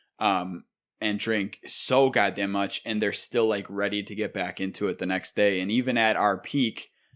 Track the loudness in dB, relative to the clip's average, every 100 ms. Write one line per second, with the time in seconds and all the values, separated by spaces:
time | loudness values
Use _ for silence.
0 | _ _ 0 0 -2 -10 -14 _ _ _
1 | -4 -2 0 -2 -2 -8 -10 -4 2 4
2 | 4 4 2 0 -2 -2 -4 -6 -4 -2
3 | -2 -2 -2 0 2 0 -4 -4 -2 -4
4 | -6 -6 -6 -4 -6 -4 -6 -2 -4 0
5 | 0 0 0 2 4 4 2 0 2 2
6 | 4 4 2 2 -2 0 0 -2 -14 _
7 | _